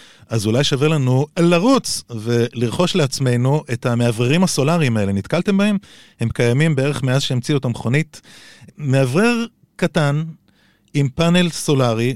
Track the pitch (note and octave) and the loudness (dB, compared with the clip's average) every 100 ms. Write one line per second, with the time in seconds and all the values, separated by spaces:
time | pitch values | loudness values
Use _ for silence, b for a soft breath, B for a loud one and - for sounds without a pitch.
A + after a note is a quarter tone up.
0 | B B B A2+ G#2 A#2 C#3+ C3+ D#3 D#3 | B B B -4 0 0 0 0 0 0
1 | B2+ C3 D3 - E3+ F3 A3+ C4 - - | 2 0 0 0 2 2 2 2 0 -10
2 | - A2+ A2+ A#2+ A#2 A2+ A#2 G#2 F3+ F#3 | -8 -8 -2 0 0 -2 -4 0 0 0
3 | C#3 - C3 A#2+ B2+ D3 - A#2 B2+ A#2+ | -2 -2 -2 0 0 0 -2 -6 -2 0
4 | A#2+ A2 B2 E3 F#3 - C3+ E3+ C3+ A2+ | 0 0 0 2 0 0 0 2 0 0
5 | G2 G2 - D#3+ G3 G3 G#3 G3 B B | 0 -2 -2 -4 0 0 2 -2 B B
6 | B B A#2 - A#2+ B2+ E3 C3+ C#3 C#3 | B B -4 0 2 2 2 0 -2 -2
7 | C3 C3+ - B2 - C#3+ C3 A2 A#2 C#3+ | -2 -2 0 -4 -2 -2 -2 -4 -2 -2
8 | D#3+ - - B B B B - D3 C3+ | -2 -10 -20 B B B B -8 -2 0
9 | C3 D3+ A#3 A#3 A#3 _ _ - F3 F3 | 2 2 2 0 -4 _ _ -4 -2 0
10 | C#3+ D3 E3 - _ b b b b C#3+ | 0 0 -4 -12 _ b b b b -2
11 | C3+ - E3+ F3+ F3 - - C#3 B2 A2+ | 0 0 2 4 2 -2 0 2 2 2
12 | B2 | -2